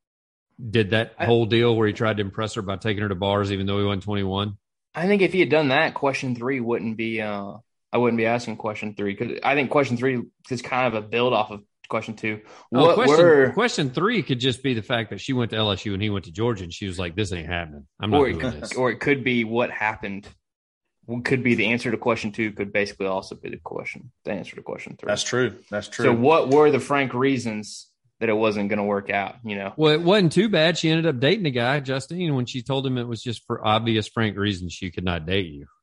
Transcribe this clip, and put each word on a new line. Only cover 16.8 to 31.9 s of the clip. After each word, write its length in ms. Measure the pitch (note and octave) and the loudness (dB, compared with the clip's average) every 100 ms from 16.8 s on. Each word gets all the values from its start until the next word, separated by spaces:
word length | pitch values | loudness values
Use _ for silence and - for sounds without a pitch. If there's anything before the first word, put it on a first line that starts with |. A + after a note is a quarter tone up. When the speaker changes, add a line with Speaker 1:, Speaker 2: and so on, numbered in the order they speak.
| G2+ | -8
Speaker 1:
was 120 | F2+ | -6
like, 180 | F2+ E2 | -4 -2
"This 160 | G2 | -2
ain't 160 | F2+ E2 | -4 -4
happening. 380 | F2 E2 D2 C#2 - | -6 -6 -12 -20 -8
I'm 120 | G2+ | 2
not 80 | C#3+ | 4
Speaker 2:
or 100 | C3 | 4
it 40 | D#2+ | 0
Speaker 1:
doing 140 | - | -4
Speaker 2:
could, 100 | A2+ | -6
Speaker 1:
this." 100 | A2+ | -8
Speaker 2:
or 160 | A#2 B2+ | -2 -2
it 100 | G#2+ | 0
could 240 | C#3+ C#3 | 0 0
be 200 | A#2+ A#2+ | 0 0
what 260 | A2 A#2 A2+ | 0 0 -2
happened. 580 | - G#2+ G#2+ G#2 G2 - - _ _ _ _ _ _ - | -2 -4 -4 -8 -10 -14 -20 _ _ _ _ _ _ -10
What 180 | A#2+ | -8
could 180 | A#2+ C3 | -2 0
be 120 | A#2+ A2+ | 2 2
the 100 | G#2 | 2
answer 240 | A#2+ B2 | 0 -2
to 60 | G#2+ | -2
question 340 | B2 A2+ A2 | 0 -2 -4
two 220 | G#2 A2 | -4 -4
could 200 | G2+ G2+ | -4 -4
basically 340 | G#2 G2+ - F#2+ | -2 -4 -4 -4
also 280 | F#2+ - | -4 -6
be 140 | - - | -12 -14
the 60 | - | -14
question, 560 | - - - - - _ | -12 -10 -10 -14 -18 _
the 80 | - | -8
answer 220 | G2+ - | -8 -10
to 80 | - | -14
question 340 | - - - C#2 | -12 -12 -12 -10
three. 120 | - | -4
Speaker 3:
That's 160 | F2+ | -2
true. 320 | - B2 B2 G2+ _ | -2 0 0 -4 _
That's 180 | G#2 G2+ | -8 -8
true. 160 | - | 0
Speaker 2:
So 100 | C3+ | 2
what 360 | A#2+ C3 D#3+ C3 | 4 4 4 6
were 200 | D3 D3+ | 6 6
the 80 | C3 | 4
frank 360 | - C#3+ C3 | 2 0 0
reasons 760 | B2 C#3 C3+ A2+ G#2+ G#2 - - _ _ _ | 0 0 0 -2 -6 -8 -16 -20 _ _ _
that 80 | A2+ | 0
it 60 | G#2+ | 2
wasn't 320 | A2 G#2 G2+ | 2 2 0
gonna 160 | G#2 | 0
work 260 | G2+ G2+ G2 | 0 -2 -2
out, 260 | G2+ G2 - | -2 -2 -8
you 120 | A2+ G2+ | -8 -6
know? 160 | G2 A#2+ | -6 0
Speaker 1:
Well, 160 | D3+ | 2
it 100 | D#3 | 4
wasn't 280 | E3+ G#3 E3+ | 4 4 4
too 180 | F3+ A3 | 4 2
bad. 300 | F#3 D#3+ E3 | 4 2 2
She 120 | D#3+ | 2
ended 160 | D#3+ E3 | 2 2
up 120 | B2+ | 2
dating 280 | C3+ A3 E3 | 2 2 0
a 40 | |
guy, 300 | B2 A#2+ D3 | 0 0 0
Justine, 560 | C3 | -2